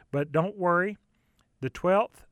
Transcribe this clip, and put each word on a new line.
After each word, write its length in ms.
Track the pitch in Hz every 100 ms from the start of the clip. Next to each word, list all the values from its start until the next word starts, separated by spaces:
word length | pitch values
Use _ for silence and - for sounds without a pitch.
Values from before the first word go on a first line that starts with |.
| _
but 200 | 139 156
don't 280 | 147 180 202
worry. 400 | 175 175 190 208 _ _ _ _ _ -
The 80 | 131
twelfth, 560 | - 175 196 240 - -